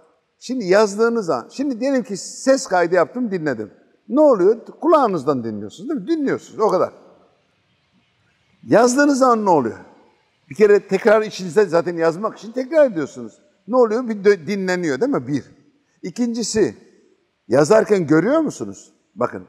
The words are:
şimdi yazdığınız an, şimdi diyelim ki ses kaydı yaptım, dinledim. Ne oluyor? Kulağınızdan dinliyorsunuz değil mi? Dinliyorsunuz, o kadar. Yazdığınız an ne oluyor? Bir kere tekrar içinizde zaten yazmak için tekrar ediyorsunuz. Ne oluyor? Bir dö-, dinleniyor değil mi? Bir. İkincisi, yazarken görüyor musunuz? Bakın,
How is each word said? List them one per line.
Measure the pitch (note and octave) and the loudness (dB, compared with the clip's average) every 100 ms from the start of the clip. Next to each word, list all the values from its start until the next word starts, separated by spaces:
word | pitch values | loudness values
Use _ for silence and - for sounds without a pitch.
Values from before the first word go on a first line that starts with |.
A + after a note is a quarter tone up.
| _ _ _ _ | _ _ _ _
şimdi | - C4 F3+ | -10 -6 2
yazdığınız | G3 G#3+ G3+ A#3 A#3 E3 | 2 2 0 -2 -2 -2
an, | B2+ - | -4 -6
şimdi | - C#4+ G#3+ | -8 -6 -4
diyelim | C4+ C4 | -2 -2
ki | G3+ G3 | -4 -10
ses | - - C4 C4+ - | -12 -6 0 0 0
kaydı | F3+ F3 F3+ | 0 2 2
yaptım, | D#3+ B3+ A#3 | 0 -2 -6
dinledim. | F#3 D3+ A2+ G#2 _ _ _ - | -4 -4 -6 -8 _ _ _ -4
Ne | C4 | 2
oluyor? | D4+ G#3+ F#3 A3+ - - | 4 4 2 0 -6 -6
Kulağınızdan | D4+ D4+ A#3 E3+ C3 C3 | 0 2 2 -2 -2 -2
dinliyorsunuz | A2+ G#2 G#2 - B3 | -4 -8 -10 -12 -10
değil | C#4 | -8
mi? | G3+ | -4
Dinliyorsunuz, | D#4+ C4 B2+ - A#2+ | -4 -2 -4 -6 -2
o | G#3 | 0
kadar. | F3+ A#2 - _ _ _ _ _ _ _ _ _ _ _ _ _ _ _ _ | 0 -2 -6 _ _ _ _ _ _ _ _ _ _ _ _ _ _ _ _
Yazdığınız | A2+ F#3 B3 C4 D4 B3+ | 2 4 4 4 2 4
an | C4 A3+ G#3 | 2 2 2
ne | |
oluyor? | D#3 A2+ G2 - _ _ _ _ _ - | 2 0 -6 -18 _ _ _ _ _ -8
Bir | C#3 | 2
kere | G#3 G3+ - | 4 4 2
tekrar | F#3 A#3+ A3+ | 0 2 2
içinizde | G#3+ - F#3 F3 G3 | 0 -8 -4 0 2
zaten | E3+ F3 E3+ | 0 -2 -2
yazmak | E3 D#3+ G#3+ - | -2 -2 -6 -10
için | G#3+ | -12
tekrar | A#3+ C4 D#4+ C4+ | -10 -2 2 2
ediyorsunuz. | E3+ C3+ B2+ A2 - _ _ - | 0 -8 -10 -16 -18 _ _ -2
Ne | B3+ | 2
oluyor? | A#3 A3+ A#3 | 2 0 -4
Bir | G#3+ | 0
dö-, | G3 G3 D3+ | 2 2 0
dinleniyor | G3+ F#3 F3+ E3 B2+ | -4 -2 -2 -2 -2
değil | C4 | -2
mi? | F#3 B2 | -2 -4
Bir. | C#3+ - _ _ _ _ _ | -6 -8 _ _ _ _ _
İkincisi, | F#3 A3 A#3+ A#3 G#3 A3 C#3+ G2 _ _ _ _ _ _ - | -12 -6 -6 -6 -4 -2 -2 -4 _ _ _ _ _ _ 0
yazarken | B2+ D#3 G#3+ G3+ G3+ D3 | 2 4 4 4 0 2
görüyor | D#3 G3+ D#4+ | 2 2 0
musunuz? | C#4+ - G#2 F#2+ - _ _ G2 | -2 -6 -12 -14 -20 _ _ -6
Bakın, | A#2+ G2+ | -6 -6